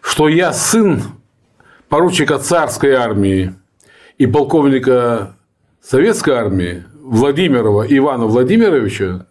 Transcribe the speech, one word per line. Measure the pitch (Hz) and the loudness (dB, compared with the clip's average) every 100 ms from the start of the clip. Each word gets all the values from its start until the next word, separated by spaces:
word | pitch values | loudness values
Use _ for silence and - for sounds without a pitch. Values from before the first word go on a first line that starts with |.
что | - - 151 | -6 0 2
я | 165 180 | 2 0
сын | - - 226 208 135 - - _ _ _ _ _ _ _ | -2 -2 2 2 0 -6 -14 _ _ _ _ _ _ _
поручика | 151 180 180 139 139 | 0 0 0 -2 -2
царской | 139 175 151 - 139 | -2 -2 -2 0 2
армии | 131 120 101 98 95 92 92 _ _ _ _ - _ | 2 0 -2 0 0 -4 -8 _ _ _ _ -20 _
и | 127 | 0
полковника | 147 143 165 139 131 127 123 120 113 101 - _ _ _ _ | 2 2 2 2 2 2 2 0 -2 -6 -16 _ _ _ _
советской | - 127 196 214 - | -4 0 2 0 -2
армии | 127 107 92 87 90 87 - | -2 -2 -2 -4 -8 -16 -20
Владимирова | 131 117 139 143 180 127 110 101 107 | -4 0 2 0 0 0 2 0 2
Ивана | 139 147 127 113 | 2 2 0 0
Владимировича | 117 127 220 220 151 104 - 95 92 - | 0 2 2 2 2 -2 -4 -6 -6 -12